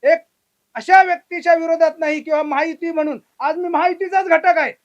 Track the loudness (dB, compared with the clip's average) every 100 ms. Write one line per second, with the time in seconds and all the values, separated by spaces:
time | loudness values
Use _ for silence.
0 | 2 0 _ _ _ _ _ -14 4 4
1 | 4 0 _ -6 0 2 2 2 2 0
2 | -4 -4 -2 -2 -2 -2 -4 -6 -6 -4
3 | -4 -6 _ _ -4 -4 -4 -2 -2 -2
4 | -4 -2 2 2 2 2 -2 -6